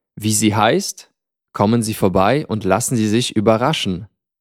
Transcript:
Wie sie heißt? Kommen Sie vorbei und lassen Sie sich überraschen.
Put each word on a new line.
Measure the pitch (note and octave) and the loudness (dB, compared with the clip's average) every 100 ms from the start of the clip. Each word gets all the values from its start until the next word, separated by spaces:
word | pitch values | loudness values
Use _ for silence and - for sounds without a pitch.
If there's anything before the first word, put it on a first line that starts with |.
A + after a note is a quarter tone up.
| _ - | _ -6
Wie | A2 | -2
sie | G#2+ G#2+ G#2+ | 0 0 2
heißt? | A2 E3+ - - - _ _ _ _ | 2 2 -4 -12 -20 _ _ _ _
Kommen | - G#2 A#2 | -2 2 2
Sie | A2 G#2+ | 0 0
vorbei | G2+ F#2 G2 C#3 - | 0 2 2 0 -2
und | A2 | -4
lassen | F#2 F#2+ - A#2+ | 0 0 0 -2
Sie | A2 | 0
sich | A2 B2 A2 | 0 0 0
überraschen. | G#2+ A2 C3 D#3 G2+ F2 G#2+ _ _ _ | 2 2 0 -2 -4 -6 -10 _ _ _